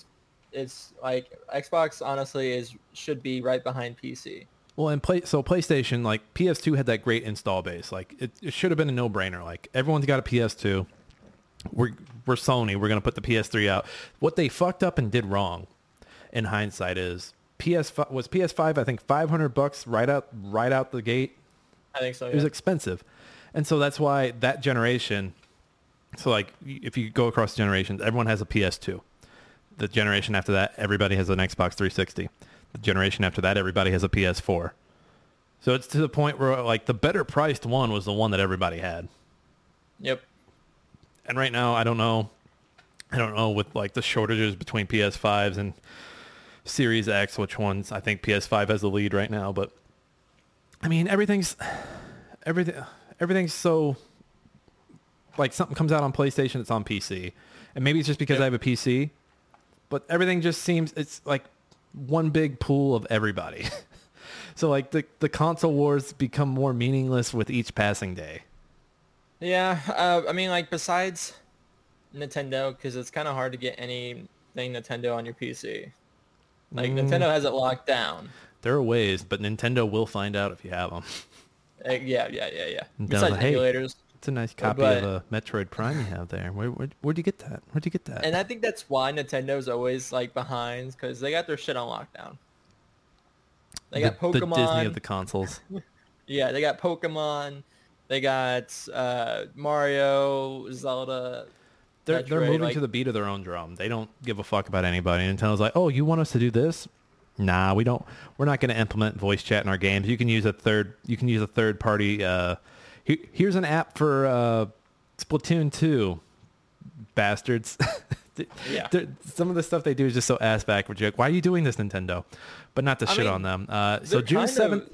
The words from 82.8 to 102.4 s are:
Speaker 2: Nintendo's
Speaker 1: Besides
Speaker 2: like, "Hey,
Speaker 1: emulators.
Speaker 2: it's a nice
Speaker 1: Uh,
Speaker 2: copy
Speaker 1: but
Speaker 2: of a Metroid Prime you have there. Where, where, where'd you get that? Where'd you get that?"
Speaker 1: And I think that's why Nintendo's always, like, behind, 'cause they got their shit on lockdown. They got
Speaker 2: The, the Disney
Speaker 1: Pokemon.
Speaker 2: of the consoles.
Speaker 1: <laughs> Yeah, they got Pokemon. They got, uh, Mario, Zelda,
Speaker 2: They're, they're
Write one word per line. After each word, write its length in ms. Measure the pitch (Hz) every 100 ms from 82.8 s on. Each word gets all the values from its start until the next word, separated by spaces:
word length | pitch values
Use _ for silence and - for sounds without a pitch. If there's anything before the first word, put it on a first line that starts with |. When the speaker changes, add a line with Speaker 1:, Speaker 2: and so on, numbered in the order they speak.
| - -
Speaker 2:
Nintendo's 80 | 107
Speaker 1:
Besides 220 | 104 151
Speaker 2:
like, 80 | 95
"Hey, 140 | 127
Speaker 1:
emulators. 400 | 139 127 127 131 - _ _
Speaker 2:
it's 120 | -
a 40 |
nice 200 | 127 117
Speaker 1:
Uh, 80 | -
Speaker 2:
copy 220 | 110 131
Speaker 1:
but 160 | 135 123
Speaker 2:
of 60 |
a 200 | 101 92 -
Metroid 380 | 110 - 107 95
Prime 280 | - 113 147
you 60 | 104
have 220 | 90 87
there. 240 | 92 90
Where, 180 | 101 120
where, 180 | - 135 -
where'd 160 | 143 160
you 80 |
get 140 | 170 -
that? 240 | - - -
Where'd 140 | 151 165
you 40 |
get 140 | 180
that?" 180 | - 120
Speaker 1:
And 120 | 156 175
I 60 |
think 160 | 196 233
that's 280 | 220 220 -
why 220 | 135 131
Nintendo's 540 | 147 135 135 135 139 127
always, 440 | 120 127 127 131
like, 220 | 127 123
behind, 640 | 131 120 123 120 123 131 131
'cause 220 | 127 120
they 100 | 135
got 160 | 165 170
their 100 | 151
shit 200 | - 127
on 120 | 120
lockdown. 480 | - 135 - - - _ _ _ _ _ _ _ _ _ _ _ _ _ - _
They 100 | 139
got 180 | 151 -
Speaker 2:
The, 80 | 175
the 40 | -
Disney 80 | 170 165
Speaker 1:
Pokemon. 300 | 160 160 110
Speaker 2:
of 80 |
the 60 | 85
consoles. 600 | - 95 92 98 95 - -
Speaker 1:
<laughs> 120 | 190 - _ _ _ -
Yeah, 240 | 139 127
they 80 | 135
got 160 | 147 -
Pokemon. 840 | 180 170 165 156 151 147 143 139 - _ _ _ -
They 120 | 135
got, 520 | 135 131 127 127 113 - -
uh, 560 | 127 127 123 117 110 101
Mario, 1160 | - 147 147 143 139 139 139 139 135 135 135 127
Zelda, 760 | 127 135 127 131 131 127 123 - _ _ _ _ _ -
Speaker 2:
They're, 160 | 165
they're 180 | 131 160